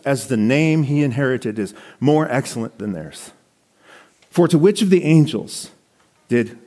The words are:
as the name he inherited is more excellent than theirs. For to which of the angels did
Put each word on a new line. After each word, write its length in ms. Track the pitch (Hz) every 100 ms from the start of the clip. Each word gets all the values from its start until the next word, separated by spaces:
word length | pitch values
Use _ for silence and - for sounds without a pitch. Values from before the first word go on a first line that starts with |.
| 139
as 220 | 131 -
the 100 | 117
name 460 | 107 143 160 160
he 180 | 139 147
inherited 560 | 143 123 135 127 117 107
is 160 | 95 - - -
more 280 | 127 151 156
excellent 480 | 123 - 120 113 -
than 160 | 104
theirs. 380 | 85 76 - - - _ _ _ _ _ - _ _ _
For 180 | - 170
to 120 | 160
which 240 | 185 208
of 80 | 196
the 120 | 185
angels 680 | 151 160 147 107 - - - _ _ _ _ _ _
did 280 | 120 107 -